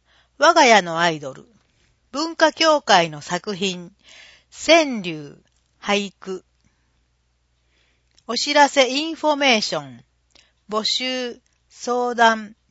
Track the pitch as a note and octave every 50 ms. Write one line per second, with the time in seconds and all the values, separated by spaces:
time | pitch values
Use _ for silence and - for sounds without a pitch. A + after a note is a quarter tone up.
0 | _ _ _ _ _ _ _ - C#4 D#4+ F4 E4+ D4 A#3+ A3+ G3+ F3+ E3+ E3 E3
1 | E3+ F3 D#3+ D3+ C#3+ C3+ B2+ - - _ _ _ _ _ _ _ _ _ _ _
2 | _ _ - C#4 D#4+ E4 E4 - E4 D4+ - - D#4+ D#4+ D4+ D4 - - G#3 F3+
3 | E3+ E3 D3+ D3 - - F3+ F3 - G#3 G3+ E3 G3+ F#3+ F3+ F3+ F3 F3 _ _
4 | _ _ - - - - - _ _ _ _ - - - D#4+ E4+ D#4 C#4 B3 G#3+
5 | F3 F3+ D#3+ D3+ D3 C#3+ - - _ _ _ _ _ _ _ _ - - G3+ G3+
6 | G3+ F#3+ - _ - F#3+ F#3+ F#3 _ _ _ _ _ _ _ _ _ _ _ _
7 | _ _ _ _ _ _ _ _ _ _ _ _ _ _ _ _ _ _ _ _
8 | _ _ _ _ _ - A#3 - - D4 D4 D4 C#4+ C4+ - C#4 B3+ B3 B3+ C#4+
9 | D#4 E4 D#4+ - - D4+ D4 C#4 C#4+ C4+ A#3+ G#3+ G3+ - F3+ D#3 C#3+ C3+ B2 A#2
10 | - _ _ _ _ _ _ _ _ _ _ _ _ - G#3 G#3+ G#3+ - - -
11 | B3+ B3+ B3+ B3+ B3 A#3+ A#3 - _ _ _ _ _ _ _ - - B3 A#3+ B3
12 | B3 A#3+ A#3+ A3+ A#3 A3+ A3+ A3 G#3+ G#3 A3 _ _ _